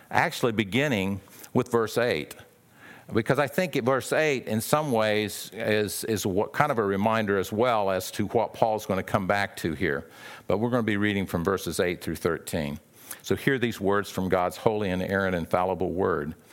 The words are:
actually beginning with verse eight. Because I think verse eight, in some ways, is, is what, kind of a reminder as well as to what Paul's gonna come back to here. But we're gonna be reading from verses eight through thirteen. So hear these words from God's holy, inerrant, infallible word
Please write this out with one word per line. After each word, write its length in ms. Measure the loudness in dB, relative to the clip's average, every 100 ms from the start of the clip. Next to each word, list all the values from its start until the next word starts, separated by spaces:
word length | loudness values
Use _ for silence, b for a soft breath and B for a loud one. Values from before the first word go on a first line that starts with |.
| B
actually 420 | 0 0 2 0
beginning 680 | 2 0 2 2 2 0 -4 -8 B B
with 180 | 0 2
verse 280 | 2 2 0
eight. 340 | 0 0 -4 -12 -20 _ _ B B B B
Because 240 | -2 2 2
I 80 | 2
think 300 | 0 0 0
verse 280 | 2 2 2
eight, 340 | 2 2 0 -2
in 140 | -2
some 300 | 2 0 2
ways, 600 | 2 2 2 0 -6 -12
is, 520 | -6 0 0 0 -4 -2
is 200 | -2 0
what, 280 | 0 0
kind 180 | 0 0
of 80 | 2
a 40 |
reminder 540 | 0 2 2 2 2 0
as 140 | 0
well 400 | 0 2 2 2
as 180 | 0 -2
to 140 | -4 0
what 260 | 0 0 0
Paul's 320 | 0 0 -2
gonna 160 | -2
come 240 | 0 -2 2
back 300 | 0 0 -4
to 160 | -4
here. 340 | 0 0 -2 -6 B B B -2
But 100 | 0
we're 140 | 2
gonna 100 | 2
be 160 | 2 2
reading 300 | 2 0 0
from 160 | 0
verses 360 | 0 0 -2 0
eight 220 | 0 -2
through 140 | -6 -2
thirteen. 640 | -2 -2 -4 -4 -2 -6 _ B B B
So 160 | -4 0
hear 200 | 0 0
these 220 | 0 0
words 300 | 0 2 0
from 180 | -2 0
God's 300 | 2 0 0
holy, 320 | 0 2 0
inerrant, 440 | -2 0 0 0
infallible 580 | -2 0 0 0 0 -2
word 440 | 0 0 0 -4 -10 B